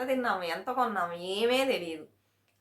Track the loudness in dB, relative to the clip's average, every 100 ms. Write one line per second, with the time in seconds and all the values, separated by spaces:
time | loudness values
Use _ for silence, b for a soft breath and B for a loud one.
0 | 0 0 2 0 -2 -4 -2 0 0 2
1 | -2 -2 -4 0 2 4 4 0 -2 -8
2 | -10 _ _ _ _ -6